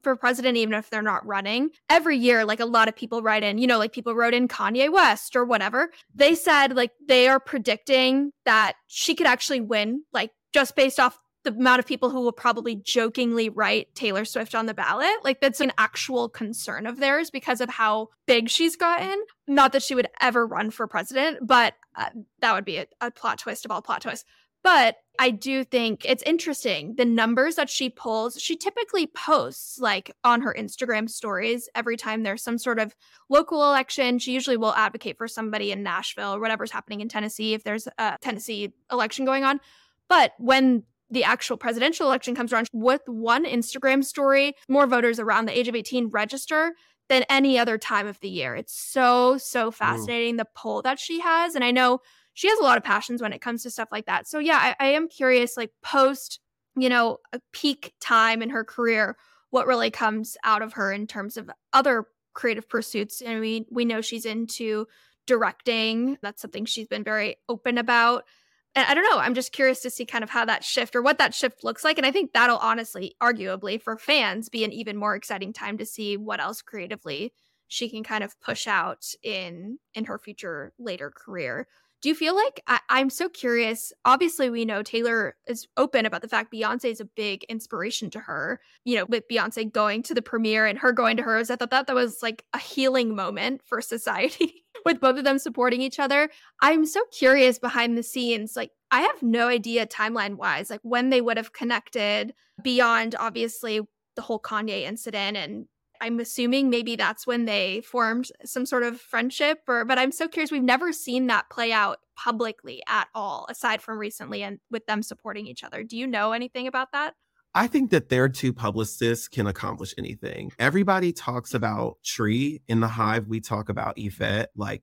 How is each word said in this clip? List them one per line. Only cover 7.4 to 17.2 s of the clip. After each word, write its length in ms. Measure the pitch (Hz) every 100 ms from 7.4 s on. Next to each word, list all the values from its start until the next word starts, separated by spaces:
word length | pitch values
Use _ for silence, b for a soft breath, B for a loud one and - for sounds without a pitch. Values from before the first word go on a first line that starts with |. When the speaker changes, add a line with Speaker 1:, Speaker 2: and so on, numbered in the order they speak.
| - 277 214 214 - 262 254 269 285 -
Speaker 1:
that 280 | - 220 202 - _
she 260 | - -
could 140 | - 302
actually 320 | 247 - 269
win, 420 | 220 220 208 262 -
like, 200 | 233 214 - _
just 220 | 294 269
based 240 | - 269 277
off 180 | 247 - _ _
the 60 | 285
amount 300 | 220 254 254
of 60 | 240
people 220 | 240 254
who 120 | 262
will 100 | 240
probably 460 | 233 247 233 226 214
jokingly 720 | - 240 226 240 240 233 226
write 440 | 202 202 214 - -
Taylor 280 | 226 196
Swift 300 | 220 240 220
on 120 | 233 226
the 80 |
ballot. 360 | 202 143 208 320 440
Like, 160 | 269 262
that's 200 | 277 -
an 120 | 269 -
actual 520 | 214 - - 254 233
concern 580 | - 214 233 - 107 220
of 140 | 247
theirs 320 | 277 294